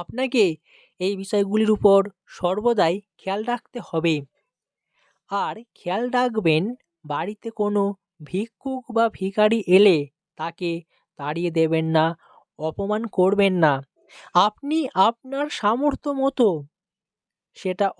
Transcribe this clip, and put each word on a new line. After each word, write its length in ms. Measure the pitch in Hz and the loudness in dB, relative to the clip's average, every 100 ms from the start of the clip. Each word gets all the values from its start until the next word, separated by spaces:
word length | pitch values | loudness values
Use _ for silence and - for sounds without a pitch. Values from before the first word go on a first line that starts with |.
আপনাকে 420 | 170 226 262 262 190 156 _ _ _ _ | -4 -4 -2 2 2 0 _ _ _ _
এই 140 | 185 196 | -4 -4
বিষয়গুলির 500 | 196 202 196 214 214 214 | -2 -2 0 2 2 4
উপর 220 | 202 196 196 _ _ - | 6 4 2 _ _ -6
সর্বদাই 580 | 175 196 226 233 165 190 _ _ | -4 0 0 2 0 0 _ _
খেয়াল 220 | - 202 220 | -8 -6 -4
রাখতে 280 | 233 _ 240 175 | -6 _ -14 -6
হবে। 280 | 165 165 156 139 _ _ _ _ _ _ _ _ _ _ | -4 -2 -2 -6 _ _ _ _ _ _ _ _ _ _
আর 260 | 202 175 175 240 _ | -6 -6 -8 -16 _
খেয়াল 260 | - 190 247 247 | -6 -4 -2 -2
রাখবেন, 460 | 254 220 170 156 196 254 _ _ 151 | -2 0 0 2 0 -8 _ _ -8
বাড়িতে 440 | 143 175 214 226 - | -6 -6 -8 -12 -4
কোনো 220 | 208 208 202 202 _ _ 151 | -2 0 -2 -4 _ _ -8
ভিক্ষুক 560 | 185 226 _ 269 262 - 226 | -6 -6 _ -8 -8 -6 -2
বা 100 | 226 - | -2 -2
ভিখারি 420 | 190 196 214 226 196 185 | -6 0 2 2 2 4
এলে 200 | 208 165 143 _ _ _ | 6 4 -2 _ _ _
তাকে 320 | 165 165 175 170 165 _ _ _ | -10 -6 -6 -6 -10 _ _ _
তাড়িয়ে 320 | 143 160 175 165 | -6 -4 -2 2
দেবেন 260 | 160 160 160 160 | 2 2 2 2
না, 100 | 160 165 _ - _ - | 2 -2 _ -20 _ -8
অপমান 420 | 156 156 202 208 226 - | -8 -4 -4 -4 -4 0
করবেন 360 | 185 196 196 185 | 2 4 0 4
না। 100 | 165 139 139 _ _ - - 180 202 | 2 2 -6 _ _ -20 -2 2 2
আপনি 300 | - 277 311 302 - 202 | 0 -4 -4 -2 0 0
আপনার 380 | 233 254 269 294 - | 0 -8 -6 -6 -2
সামর্থ্য 500 | 208 240 294 277 294 277 | -2 0 -2 -2 -6 -2
মতো, 260 | 269 - 226 160 143 _ _ _ _ _ _ _ _ - | -2 2 2 2 -8 _ _ _ _ _ _ _ _ -10
সেটা 300 | 190 185 202 - | -8 -2 -2 0